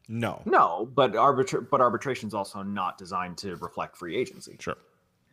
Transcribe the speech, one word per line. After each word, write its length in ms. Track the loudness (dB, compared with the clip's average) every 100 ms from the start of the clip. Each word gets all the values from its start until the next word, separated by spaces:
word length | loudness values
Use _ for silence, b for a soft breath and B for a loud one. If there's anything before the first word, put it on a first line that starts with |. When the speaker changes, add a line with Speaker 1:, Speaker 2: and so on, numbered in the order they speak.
| -10
Speaker 1:
No. 320 | -2 -2 -2 2
Speaker 2:
No, 460 | 4 4 2 -2
but 200 | 2 2
arbitra-, 560 | 6 4 4 2 0 0
but 100 | 4
arbitration 480 | 4 4 -4 -6 -4
is 60 |
also 300 | -6 -6 -6
not 340 | -6 -4 -4 -4
designed 400 | -6 -4 -4 -6
to 180 | -8 -8
reflect 400 | -8 -6 -6 -6
free 220 | -4 -2
agency. 400 | -2 -6 -18 -10
Speaker 3:
Sure. 160 | -8 -8 _ _ _ _ _